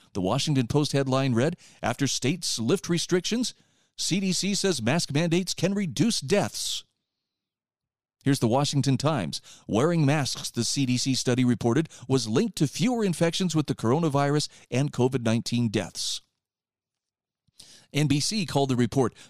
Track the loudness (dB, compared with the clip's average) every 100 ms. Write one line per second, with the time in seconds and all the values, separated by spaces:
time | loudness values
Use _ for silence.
0 | _ -4 0 0 0 0 2 0 0 0
1 | 0 0 2 2 0 -2 -12 -6 -4 -2
2 | -2 0 -2 -2 -4 -4 0 -2 0 -2
3 | 0 -2 0 -2 -4 -8 _ _ _ -8
4 | -2 0 0 0 -2 0 -2 -2 0 0
5 | 0 -2 0 0 -2 -2 -2 0 -2 0
6 | 0 0 0 0 0 -4 -6 -8 -10 _
7 | _ _ _ _ _ _ _ _ _ _
8 | _ _ 0 2 2 2 2 0 2 2
9 | 0 0 -2 -8 -12 -18 -2 2 2 4
10 | 2 2 0 -6 -6 -4 -2 0 0 0
11 | 0 0 0 2 2 2 2 2 0 -8
12 | -2 -2 2 0 0 0 -2 0 0 2
13 | 0 0 0 0 0 0 -2 -2 0 2
14 | 2 2 2 0 -2 -8 -4 -2 -2 0
15 | 0 0 0 0 0 -2 0 -2 -4 -6
16 | -6 -8 -12 _ _ _ _ _ _ _
17 | _ _ _ _ _ -20 -20 -20 _ -2
18 | 2 2 0 -2 -2 0 0 2 2 2
19 | 0 -2